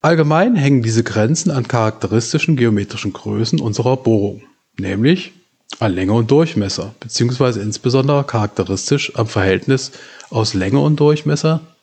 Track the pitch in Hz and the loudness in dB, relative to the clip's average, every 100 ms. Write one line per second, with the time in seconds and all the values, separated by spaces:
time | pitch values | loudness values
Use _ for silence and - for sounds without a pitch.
0 | 156 170 151 156 220 226 139 135 113 110 | 2 2 2 4 4 2 4 2 2 0
1 | 113 107 110 165 185 139 113 120 110 107 | 0 0 0 0 0 -2 -2 0 0 -2
2 | 104 110 - 151 - 139 120 104 101 110 | -2 -2 0 -2 0 2 2 2 -2 -6
3 | 101 - 104 104 110 160 120 104 117 131 | -8 -8 -6 -4 -2 -2 -2 -2 0 0
4 | - 110 101 98 - _ _ - 95 95 | 2 2 0 -6 -20 _ _ -10 -6 0
5 | 127 180 - _ _ _ _ - 110 90 | 2 0 -2 _ _ _ _ -4 -2 0
6 | 95 113 113 139 160 - 90 - 95 - | 0 0 4 2 2 -2 -4 -6 -10 -12
7 | 113 - 120 127 131 110 104 107 127 131 | -10 -2 -2 0 -2 -2 -6 -4 0 0
8 | 135 143 139 117 104 - 92 95 - 143 | 2 0 0 -2 -2 -2 -4 -4 -2 -2
9 | - - 110 107 98 95 - 135 - - | -2 -4 -2 0 0 0 0 -2 -2 -16
10 | - - - 120 110 98 92 135 143 151 | -20 -20 -6 -2 -2 -2 0 2 2 2
11 | 147 151 147 151 160 160 - _ | 2 2 0 -2 0 -2 -6 _